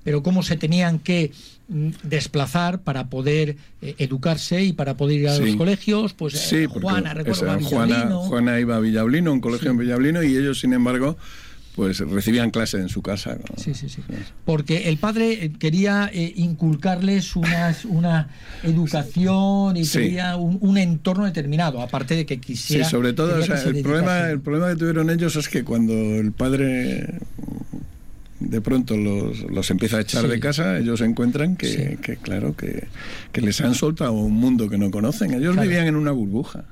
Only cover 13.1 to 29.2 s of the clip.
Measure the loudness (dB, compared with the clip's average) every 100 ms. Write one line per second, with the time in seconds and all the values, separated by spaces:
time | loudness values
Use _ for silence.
13.1 | -6 -6 -8 -10 -8 -8 -6 -8 -10 -10
14.1 | -10 -12 -8 -2 0 0 0 0 0 0
15.1 | 2 0 0 -4 -2 0 2 4 2 0
16.1 | -2 -4 -2 -2 0 0 2 0 0 2
17.1 | 2 0 -2 0 2 2 0 0 0 2
18.1 | 2 0 -6 -16 -6 0 2 2 0 -2
19.1 | 0 2 4 4 4 2 2 0 2 0
20.1 | 0 -2 -2 0 2 4 4 4 2 0
21.1 | 0 0 -2 0 0 0 -2 -4 -4 -2
22.1 | -2 -2 -6 -6 -8 -2 2 2 2 2
23.1 | 2 2 2 2 0 0 0 2 2 2
24.1 | 2 0 -2 -2 0 0 0 0 2 2
25.1 | 2 2 0 -2 -2 0 2 2 2 2
26.1 | 2 0 0 0 2 2 0 -2 -2 -4
27.1 | -8 -10 -10 -8 -8 -8 -10 -12 -14 -16
28.1 | -16 -18 -10 -4 -2 0 0 2 0 0
29.1 | 0